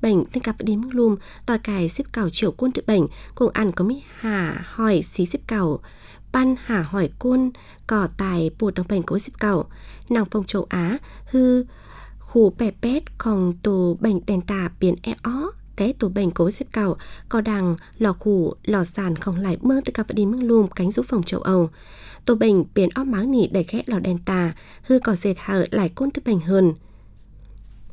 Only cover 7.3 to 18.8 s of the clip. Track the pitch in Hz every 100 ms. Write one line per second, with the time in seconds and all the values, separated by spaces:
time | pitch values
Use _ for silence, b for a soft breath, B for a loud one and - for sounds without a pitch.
7.3 | 254 254 B B B - 214 175 - 190
8.3 | 175 160 - 208 185 175 196 165 196 -
9.3 | - 208 180 - B B B B 233 190
10.3 | 220 190 202 - 180 170 269 B B B
11.3 | 262 254 247 247 B B B B B -
12.3 | 233 202 - 220 - 240 285 - - 226
13.3 | 196 180 175 208 190 175 170 226 185 -
14.3 | 185 175 196 170 - 180 175 233 - 233
15.3 | 254 349 - - - 214 - 196 196 185
16.3 | 170 170 - - 226 196 - B B B
17.3 | 233 220 202 180 165 B - 220 175 214
18.3 | 196 160 - - 202